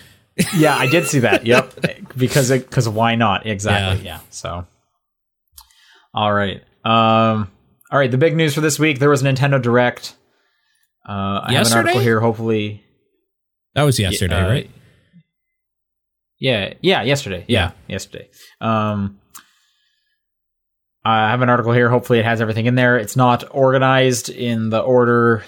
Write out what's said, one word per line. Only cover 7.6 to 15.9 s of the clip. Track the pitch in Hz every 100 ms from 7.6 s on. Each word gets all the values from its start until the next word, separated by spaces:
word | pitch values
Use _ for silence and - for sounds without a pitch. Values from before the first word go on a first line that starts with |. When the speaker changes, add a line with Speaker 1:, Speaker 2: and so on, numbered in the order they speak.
| _ _ _
Speaker 1:
all | 143
right. | 135
The | 127
big | 160 156
news | 160
for | 143
this | 156 147
week, | 156 131
there | 143
was | 139
a | 139
Nintendo | 131 143 139
Direct. | 120 120 123 - - - _ _ _ _ _ _ _ _ -
Uh, |
I |
have | 101 98 98 -
an |
Speaker 2:
Yesterday? | - - 117
Speaker 1:
article | 110 349
here. | 120 110
Hopefully. | 117 110 113 107 107 104 _ _ _ _ _ _ _ _ _
Speaker 2:
That | -
was | 147 120
yesterday, | 95 101 92 85
Speaker 1:
Yeah, | 92
uh, |
Speaker 2:
right? | 135 - - _ _ _ 175 _ _ _ _ _ _ _